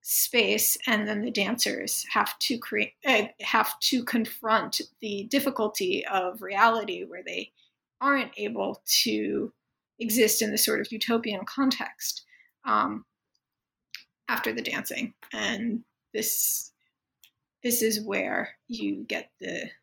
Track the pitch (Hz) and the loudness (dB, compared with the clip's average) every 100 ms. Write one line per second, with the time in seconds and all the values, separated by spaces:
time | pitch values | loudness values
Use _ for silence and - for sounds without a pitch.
0 | - - - 240 196 214 - - - 214 | 0 0 2 2 4 2 2 0 2 0
1 | 208 214 240 226 196 233 - - - - | 0 -2 -2 0 0 0 0 -2 -4 -4
2 | - 220 208 - - 233 - 214 208 _ | 0 0 0 -2 -2 -2 -2 -2 -2 _
3 | 277 226 208 - 208 226 - - - 254 | 2 2 2 -6 2 4 2 2 0 2
4 | 240 233 220 - 220 220 190 - - _ | 2 0 0 -4 2 2 2 -4 -6 _
5 | 220 202 214 277 269 269 208 208 185 196 | -6 -6 0 2 2 0 -2 0 0 0
6 | - 196 185 214 190 196 226 226 202 180 | 0 0 0 -6 -4 4 6 4 -2 -6
7 | 190 170 185 175 - _ _ _ _ _ | -8 -12 -8 -8 -10 _ _ _ _ _
8 | 269 277 233 - 208 208 196 208 - - | 2 2 0 -4 -4 0 -2 -4 2 4
9 | 233 214 - - 233 _ _ _ _ _ | 4 2 0 0 -2 _ _ _ _ _
10 | 233 226 214 - 214 214 - 214 208 220 | 0 4 6 4 0 2 2 0 -2 -4
11 | 233 233 233 196 202 - 269 - - - | 0 0 0 -6 -6 0 2 2 -6 -6
12 | - - _ - _ _ - 214 - 104 | -8 -8 _ -20 _ _ 0 2 2 -2
13 | - _ _ _ _ _ _ _ _ - | -10 _ _ _ _ _ _ _ _ -18
14 | _ _ - 117 113 - - - - - | _ _ -4 -2 -2 -4 -4 -6 -6 -6
15 | - _ - - 214 208 233 233 - _ | -8 _ -12 -4 -4 -2 -2 -4 -8 _
16 | _ 214 214 - - - - _ _ _ | _ -4 -2 0 -2 -2 -8 _ _ _
17 | _ _ _ _ _ _ 247 233 226 214 | _ _ _ _ _ _ 0 2 2 0
18 | 214 196 - - - - _ 226 - 190 | -2 -2 0 -2 -4 -12 _ -6 -4 -4
19 | - 104 - _ 92 82 - - | -4 -6 -6 _ -8 -8 -10 -14